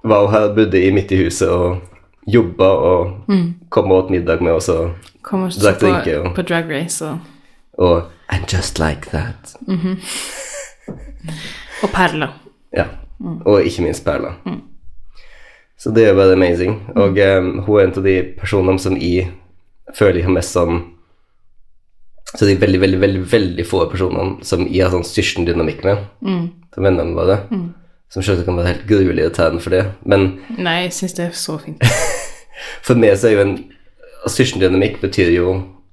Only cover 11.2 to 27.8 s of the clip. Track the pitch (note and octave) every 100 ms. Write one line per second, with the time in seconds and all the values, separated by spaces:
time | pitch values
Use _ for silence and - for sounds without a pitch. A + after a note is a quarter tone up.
11.2 | D#3+ D#3+ - - - - G3+ F#3+ F3 D#3
12.2 | D#3 - - _ _ - - - - -
13.2 | F2 D#2+ E2+ G2+ C#2 - E2 - - C#2+
14.2 | - - - - - - - - - -
15.2 | - - - _ _ _ - A2 A2 F#2+
16.2 | F#2+ F#2 F2+ E2+ F2+ G#2 - - G2+ F#2
17.2 | G2 F#2+ F2+ - G2 G#2 F#2+ G2 F#2+ F#2
18.2 | F2+ - - G2+ F#2 F#2+ F#2 F#2 E2+ F2+
19.2 | F2 - _ - _ _ - - G2+ F2+
20.2 | F2 F2+ - F2+ E2+ E2+ - - _ _
21.2 | _ _ _ - - - _ - - -
22.2 | - - G2+ F#2 G2 F2+ F#2+ F#2 G2 F#2+
23.2 | F2+ A2+ F#2 F2 F2 F#2 E2 F2+ F#2 F2
24.2 | F#2 - - F2 F#2 F#2 F#2 F2+ E2+ -
25.2 | G2 - E2+ E2+ D#2+ D2+ F#2+ G2+ - _
26.2 | F#3+ F3+ E3+ - _ - F#3+ F3+ E2+ E2+
27.2 | F2 G2+ - G3 E3+ -